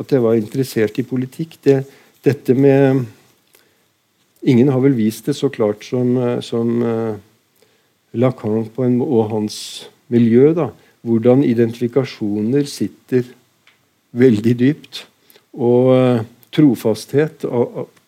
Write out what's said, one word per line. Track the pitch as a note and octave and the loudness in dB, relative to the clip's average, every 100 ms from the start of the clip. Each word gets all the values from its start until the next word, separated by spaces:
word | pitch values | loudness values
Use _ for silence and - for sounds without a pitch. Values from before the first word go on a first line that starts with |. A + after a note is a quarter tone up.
at | B2+ | -2
jeg | C#3 | 0
var | A#2 | 2
interessert | A2+ G#2+ C3+ C3 A2+ G#2 - | 0 -2 -6 -4 -2 -4 -4
i | |
politikk. | B2 B2+ C3 - D#3+ - | -6 -6 -8 -10 -14 -4
Det, | C#3+ C3+ C3+ - _ _ | 0 2 0 -16 _ _
dette | D3 - - B2+ | -2 -2 0 2
med, | C#3 C3+ C3+ C3 A#2 - _ _ _ _ _ _ _ _ _ _ _ _ | 4 4 4 2 -4 -12 _ _ _ _ _ _ _ _ _ _ _ _
ingen | F3+ B2 C#3+ | 0 4 4
har | B2+ | 2
vel | C3+ C3 | 2 2
vist | G#2+ - - | 0 -2 -6
det | C#3 | -4
så | C3+ | -4
klart | - G#2+ G#2 | -2 -2 -4
som, | - B2+ B2 B2 | -6 -4 -2 0
eh, | A#2+ B2 | -2 -4
som, | - A#2 A#2 A#2 | -6 -4 -2 -2
eh, | A#2+ A2+ A2+ G#2 _ _ _ _ _ _ _ _ _ | -2 -2 -4 -8 _ _ _ _ _ _ _ _ _
Lacan | A2+ C3 B2 A2 A2 A2 | -2 0 0 -4 -4 -4
på | - | -4
en | B2+ B2 | 0 0
må-, | D#3 A#2 | 0 0
og | A2 | 0
hans | A2 G#2+ - - - - _ - | -2 -6 -8 -16 -16 -20 _ -2
miljø, | A#2+ A#2 A#2+ C#3+ E3+ | 2 4 6 4 2
da. | B2+ - _ _ | -4 -8 _ _
Hvordan | A#2 A2+ A#2+ B2+ | -4 0 4 4
identifikasjoner | D3 A2+ A#2 A#2 A#2+ C3+ C3 - G#2+ G#2 A2 C#3+ C#3+ | 2 2 0 -2 -4 -2 -4 -6 -6 -4 -2 -2 -4
sitter | - G#2 - - B2+ B2 - _ _ _ _ _ _ _ A#2+ | -6 -8 -10 -4 -4 -4 -12 _ _ _ _ _ _ _ 0
veldig | B2+ G#2 A2+ A#2+ | 2 2 0 0
dypt. | B2+ D#3+ - - - _ _ _ _ | 0 -2 -10 -20 -20 _ _ _ _
Og, | - A#2+ B2 B2+ B2+ | -6 0 2 4 4
eh, | B2+ B2 A2+ _ _ | 2 0 -4 _ _
trofasthet, | - D3+ A2 A2+ G#2+ - C3+ D#3 - | 2 2 2 -2 -4 -2 -2 -2 -4
a-, | D3 B2+ A#2+ D#3+ | -6 -2 -4 -6
a-, | E3 _ | -14 _